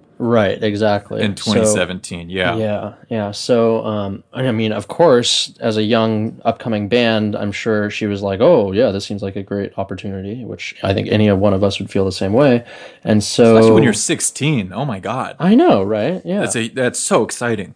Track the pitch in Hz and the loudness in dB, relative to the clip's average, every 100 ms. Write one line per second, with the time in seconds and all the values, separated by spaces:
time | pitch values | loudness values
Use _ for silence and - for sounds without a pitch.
0 | _ - 120 117 98 - 107 101 110 101 | _ -6 2 4 4 2 -2 0 0 0
1 | - 107 107 95 - 104 110 104 87 92 | -4 -4 -4 -4 0 2 2 2 -2 -6
2 | - 87 85 95 90 110 107 101 104 - | -10 -12 -8 -2 -2 -2 -2 -4 -8 -12
3 | - 113 101 104 - 120 113 113 110 104 | -8 -6 -6 -6 0 2 2 0 -2 -4
4 | 98 98 - 123 131 110 110 107 - - | -6 -8 -12 -6 -2 -2 -2 -4 -6 2
5 | 170 123 117 - - - 120 107 107 117 | 4 4 2 -2 -4 -6 -4 -2 2 2
6 | 110 110 113 - 113 - 123 107 104 120 | 2 0 -4 -4 -4 -4 -4 -4 0 0
7 | 117 110 104 104 104 - 117 107 104 - | 2 0 -2 -4 -6 -6 -2 -2 -2 -4
8 | 107 101 98 98 147 151 101 98 123 98 | -4 -4 -4 2 4 4 2 2 0 0
9 | - 101 98 101 98 101 98 - - 98 | -6 -8 -8 -8 -6 -6 -6 -6 -8 -8
10 | 104 98 98 123 120 - - - 101 98 | -10 -8 -8 -10 -10 -12 -12 -6 -2 0
11 | 92 107 107 95 104 95 98 - 98 101 | 2 2 4 4 2 2 0 -2 -4 -2
12 | 95 - 95 113 143 120 - - - - | -2 -2 0 4 4 2 -2 -18 -20 -10
13 | - 107 - - 117 110 113 110 120 107 | 0 0 2 4 6 8 8 6 4 2
14 | - 165 - - 143 135 92 98 143 95 | -2 -2 -4 -2 -2 -2 -4 -6 -6 -6
15 | 95 127 110 - 175 233 349 104 98 107 | -6 -6 -6 -2 2 4 6 4 2 0
16 | 127 185 170 202 131 120 113 127 123 - | -2 -4 -4 -4 -2 -2 -4 -2 -2 -2
17 | - 175 107 - 120 104 92 | 0 0 0 -4 -4 -4 -8